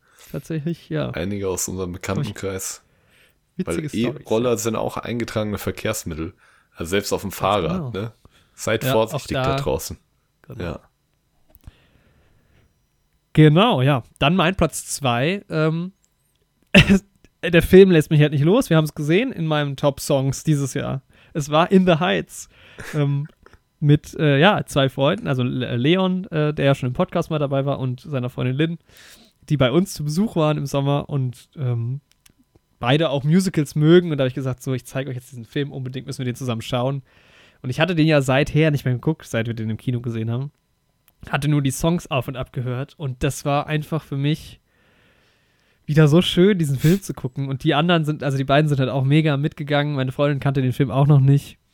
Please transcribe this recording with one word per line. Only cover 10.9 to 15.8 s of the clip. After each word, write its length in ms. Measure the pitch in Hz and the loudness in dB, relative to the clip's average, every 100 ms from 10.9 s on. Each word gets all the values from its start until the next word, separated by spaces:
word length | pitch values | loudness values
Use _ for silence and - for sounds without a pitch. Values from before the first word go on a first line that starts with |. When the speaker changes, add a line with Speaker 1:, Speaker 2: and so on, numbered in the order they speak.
| _ _ _ _ _ _ _ - - _ _ _ _ _ _ _ _ _ _ _ _ _ _ _ | _ _ _ _ _ _ _ -20 -20 _ _ _ _ _ _ _ _ _ _ _ _ _ _ _
Speaker 1:
Genau, 500 | - 151 156 240 151 | 4 6 6 4 2
ja. 200 | 131 131 - - | 0 0 -4 -2
Dann 180 | 139 185 | 0 2
mein 180 | 160 190 | 0 0
Platz 300 | 165 - - | -2 -4 -10
zwei. 580 | - 135 120 143 202 - | -4 -2 0 -2 -4 -6
Ähm, 420 | 160 156 160 | -2 -2 -2